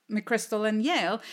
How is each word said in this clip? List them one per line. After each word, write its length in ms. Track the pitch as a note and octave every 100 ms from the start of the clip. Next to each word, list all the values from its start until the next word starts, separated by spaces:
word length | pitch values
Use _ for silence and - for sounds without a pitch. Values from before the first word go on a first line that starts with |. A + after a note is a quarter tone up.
| -
McChrystal 560 | G#3+ - A3+ - G#3+ G#3+
and 160 | G#3+
Yale. 380 | B3+ C#4 F3 A3 -